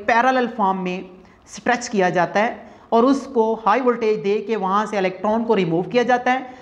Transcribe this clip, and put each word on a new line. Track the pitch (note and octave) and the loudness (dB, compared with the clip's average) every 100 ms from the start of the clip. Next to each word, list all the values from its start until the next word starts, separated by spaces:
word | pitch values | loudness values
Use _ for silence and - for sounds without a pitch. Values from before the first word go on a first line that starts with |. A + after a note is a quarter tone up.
| - | 0
parallel | A#3 B3 C4 A#3+ | 2 2 2 -2
form | A#3 G3 F#3+ | -2 -2 0
में | F3+ F3+ F#3 - - _ - | -4 -8 -10 -20 -20 _ -20
stretch | - - A#3 - | -8 -2 -2 -2
किया | G#3+ F3+ | 0 2
जाता | F3 E3+ G3 | 2 0 0
है | A3 - - - - | -2 -4 -16 -20 0
और | A3+ | 2
उसको | B3 C#4 - A#3+ A3 A3 | 4 2 0 -2 0 0
हाई | G3+ A3+ | 2 2
voltage | B3 A#3 A3 G#3+ | 2 0 0 0
दे | G3 G#3 | 0 -2
के | G3+ A3 | -2 -2
वहाँ | F#3 G3 G#3+ | 0 0 0
से | G#3 | -2
electron | F#3 F#3 G#3 A3 | -2 -2 -2 -2
को | A#3 | 0
remove | G#3 F3 D#3+ | 0 2 0
किया | F3+ A#3+ | 0 0
जाता | A#3 B3 B3 | 2 0 0
है। | B3+ C4 - | -2 -4 -18